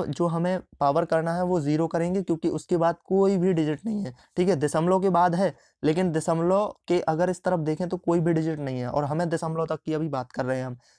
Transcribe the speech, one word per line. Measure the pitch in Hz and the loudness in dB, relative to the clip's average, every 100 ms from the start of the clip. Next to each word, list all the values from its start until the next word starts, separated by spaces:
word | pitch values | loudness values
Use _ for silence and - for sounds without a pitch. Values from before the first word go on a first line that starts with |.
| 175 | 0
जो | 143 170 | 0 0
हमें | 165 180 185 - - | 0 -2 -2 -6 -2
पावर | 143 151 170 | 2 2 2
करना | 160 165 | 0 0
है | 175 | -2
वो | 180 180 | 0 0
ज़ीरो | 143 151 165 | 2 0 0
करेंगे, | 170 170 190 | 0 -2 -2
क्योंकि | 180 160 170 | -2 -2 -2
उसके | 151 - 175 | -4 -2 0
बाद | 165 165 - | 2 0 -2
कोई | 190 196 196 | 2 4 4
भी | 180 | 2
डिजिट | 165 151 147 226 | 2 0 -2 -4
नहीं | 208 | -6
है, | 175 123 _ - | -6 -10 _ -2
ठीक | 180 | 2
है। | 160 | 2
दशमलव | 147 160 170 190 | 0 0 2 2
के | 190 | 2
बाद | 175 180 175 | 4 2 2
है, | 190 - _ _ | 0 -2 _ _
लेकिन | 143 160 185 | 0 2 0
दशमलव | 156 156 165 170 196 208 - - | 0 0 0 2 2 0 -4 -2
के | 175 - | 0 0
अगर | 156 180 | 0 0
इस | 175 | -2
तरफ | 185 180 | -2 -2
देखें | 156 156 175 | -2 -2 -4
तो | 180 | -4
कोई | - 175 | 0 2
भी | 165 | 2
डिजिट | 160 160 151 | 2 0 -2
नहीं | 139 127 | -4 -4
है, | 123 | -4
और | 143 143 | -2 -2
हमें | 156 175 | -2 -2
दशमलव | 160 165 160 160 | -4 -4 -4 -4
तक | 156 | -6
की | - | -4
अभी | 156 139 | -4 -4
बात | 135 123 | -6 -8
कर | - 127 | -6 -4
रहे | 131 | -4
हैं | 127 | -6
हम, | 123 _ | -10 _